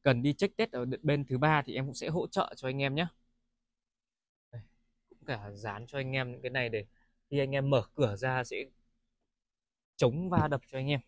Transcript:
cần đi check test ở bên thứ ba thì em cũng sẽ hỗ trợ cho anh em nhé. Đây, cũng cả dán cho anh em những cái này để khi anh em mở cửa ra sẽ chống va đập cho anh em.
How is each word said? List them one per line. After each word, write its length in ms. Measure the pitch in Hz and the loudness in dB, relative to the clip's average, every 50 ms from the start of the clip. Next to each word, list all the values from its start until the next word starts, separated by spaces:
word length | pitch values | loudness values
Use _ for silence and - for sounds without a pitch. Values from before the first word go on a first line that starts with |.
cần 200 | _ 139 123 120 | _ 4 4 6
đi 100 | 123 147 | 4 2
check 240 | 139 - 190 190 - | 2 4 0 0 2
test 160 | - 220 - | 0 -2 0
ở 120 | - 127 123 127 131 - | 0 -4 -2 -2 -2 0
bên 220 | - 147 147 143 139 | 2 2 2 2 2
thứ 140 | - 131 123 | -2 0 4
ba 240 | 147 156 156 147 | 4 6 6 4
thì 120 | - - - | 2 0 -4
em 120 | 131 131 | -4 -4
cũng 80 | 139 143 | -4 -6
sẽ 140 | - - - | -6 -4 -2
hỗ 180 | 151 180 131 | -2 -2 -2
trợ 280 | - - 196 - - - | 0 0 -2 -2 -2 -4
cho 120 | - - 131 | -6 -6 -4
anh 140 | 131 139 | -2 0
em 120 | 139 135 135 | 0 0 0
nhé. 120 | 151 175 170 _ _ _ _ _ _ _ _ _ _ _ _ _ _ _ _ _ _ _ _ _ _ _ _ _ _ _ _ | 0 -2 -2 _ _ _ _ _ _ _ _ _ _ _ _ _ _ _ _ _ _ _ _ _ _ _ _ _ _ _ _
Đây, 100 | - 117 - _ _ _ _ _ _ _ _ _ | -14 -14 -14 _ _ _ _ _ _ _ _ _
cũng 100 | - _ 127 | -20 _ -8
cả 240 | - 131 107 104 101 | -8 -8 -6 -6 -12
dán 340 | 101 101 107 110 101 107 117 | -12 -10 -8 -8 -8 -8 -10
cho 120 | 120 - 139 | -8 -6 -4
anh 140 | 131 131 | -4 -2
em 200 | 131 135 127 123 | -2 -2 -2 -4
những 100 | 123 - | -6 -8
cái 80 | - 123 | -8 -4
này 180 | 127 135 123 117 | -2 -2 -2 0
để 180 | 113 107 101 - _ _ _ _ _ _ _ _ | -2 -4 -6 -6 _ _ _ _ _ _ _ _
khi 80 | 139 143 | 0 0
anh 120 | 139 135 | 0 2
em 200 | 139 139 135 139 | 0 0 2 4
mở 120 | 139 123 104 - _ | 4 2 2 0 _
cửa 220 | - 139 110 101 | 0 2 2 2
ra 280 | 98 123 131 131 127 123 | -2 -2 -2 0 -2 -2
sẽ 200 | - 98 95 135 - _ _ _ _ _ _ _ _ _ _ _ _ _ _ _ _ _ _ _ _ _ _ _ _ _ | -4 -6 -8 -8 -10 _ _ _ _ _ _ _ _ _ _ _ _ _ _ _ _ _ _ _ _ _ _ _ _ _
chống 340 | - 143 123 120 160 180 185 | 2 2 2 2 0 -4 0
va 180 | 180 165 151 151 | 2 2 2 2
đập 100 | 147 131 _ | -2 -4 _
cho 120 | _ - 131 | _ -8 -4
anh 120 | 131 139 | -2 0
em. 100 | 147 131 - | -2 -2 -2